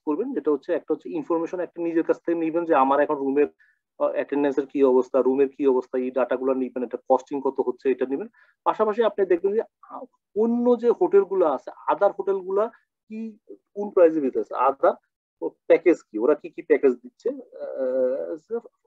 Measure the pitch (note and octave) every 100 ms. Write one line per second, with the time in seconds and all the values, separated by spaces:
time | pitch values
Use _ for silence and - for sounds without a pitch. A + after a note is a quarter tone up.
0 | - D3+ B3+ A3 D3+ C#3 - D#3 - D#3
1 | - F3 C#3+ E3 D#3+ F3+ E3+ F3 E3+ E3
2 | D#3+ D#3+ - E3+ E3 E3 E3 D3 C3+ C#3+
3 | C#3+ C#3+ C3+ C#3 D3 _ _ _ _ -
4 | D3 C#3+ B2+ D3 C#3+ C3+ C3+ C#3+ C3+ B2+
5 | B2 C3+ B2+ C3+ C3+ - C3+ B2+ - C3
6 | B2+ B2+ B2 B2+ C3 C3 B2 C3 A#2 B2
7 | - B2+ - C#3+ C3+ C3 B2 B2 C3+ B2+
8 | C3 C#3+ A3 _ _ _ E3 E3 A3 G#3
9 | G#3+ - F#3 F3 G3 G#3+ - _ - -
10 | C4+ _ _ G3+ A#3 A#3+ A#3+ A#3 A#3 -
11 | F3 G3 G3 F#3+ D#3+ C3 - - - D3+
12 | G3+ - G3 F#3+ F#3 G3 A#3 - _ _
13 | - A3 A3+ G#3 - G3+ _ G3+ G#3 F#3+
14 | E3 D#3 C3 - G#2 - C3 - - -
15 | _ _ _ - E3 _ - D#3+ F3 D3+
16 | _ G#2+ C3 D3 E3 - D#3+ C#3+ C#3 B2
17 | B3 _ A3 C#4 - D3 C#3 C3 B2+ C3
18 | B2+ C#3 E3 D#3+ - A#3 - _